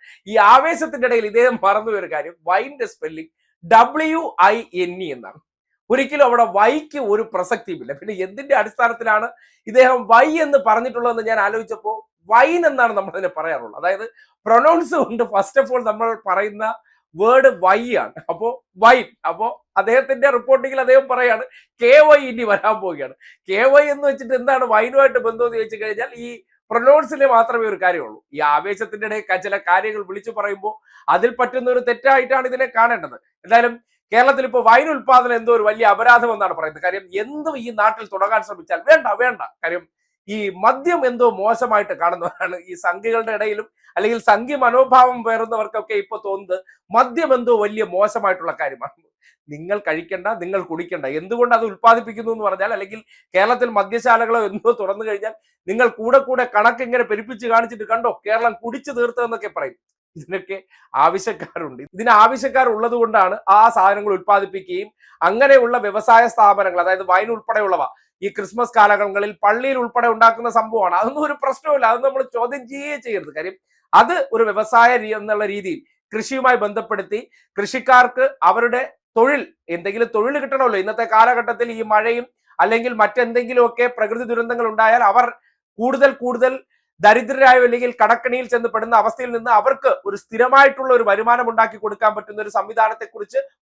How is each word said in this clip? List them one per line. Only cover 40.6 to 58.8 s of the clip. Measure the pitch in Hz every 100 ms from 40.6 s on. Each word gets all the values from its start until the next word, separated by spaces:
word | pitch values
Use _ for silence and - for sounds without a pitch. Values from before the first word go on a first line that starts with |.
| 214 269 311 339 254
എന്തോ | 240 240
മോശമായിട്ട് | 190 208 226 240 214 202
കാണുന്നവരാണ് | 160 170 175 175 - 185 180
ഈ | 180
സംഘികളുടെ | 175 185 180 220 226 220
ഇടയിലും, | 208 214 208 214 _ _ -
അല്ലെങ്കിൽ | 214 233
സംഘി | 220 208 247 285
മനോഭാവം | 247 247 262 254 254 247
പേറുന്നവർക്കൊക്കെ | 226 226 226 220 214 214 -
ഇപ്പൊ | 208 202 214 196
തോന്നുന്നത് | 196 190 185 - _ _
മദ്യം | 214 254 240 311
എന്തോ | 254 240 226
വലിയ | 208 214
മോശമായിട്ടുള്ള | 220 180 214 208 196 185 165 156
കാര്യമാണ്. | 147 127 135 _ _ _ _ _ -
നിങ്ങൾ | 147 170 202 202
കഴിക്കണ്ട, | 156 170 185 196
നിങ്ങൾ | 220 175 196
കുടിക്കണ്ട. | 170 160 175 175 135
എന്തുകൊണ്ട് | 151 185 240 240 233
അത് | 226
ഉൽപ്പാദിപ്പിക്കുന്നു | 190 226 233 226 220 226
എന്ന് | 226
പറഞ്ഞാൽ, | 208 190 214
അല്ലെങ്കിൽ | 220 196 220 _ _ _ 180
കേരളത്തിൽ | 208 247 240
മദ്യശാലകളോ | 214 190 226 247 226 226 233 208
എന്തോ | 202 226
തുറന്നു | 226 190 202 220
കഴിഞ്ഞാൽ | 202 214 - _ _ -
നിങ്ങൾ | 220 240
കൂടെ | - 220 269
കൂടെ | 262 254 247 214
കണക്ക് | 226 233
ഇങ്ങനെ | 247 240
പെരുപ്പിച്ച് | 233 214 214 208 233
കാണിച്ചിട്ട്, | 226 233 226
"കണ്ടോ | 208 226 233 - 202
കേരളം | 226 233 226 233
കുടിച്ചു | 247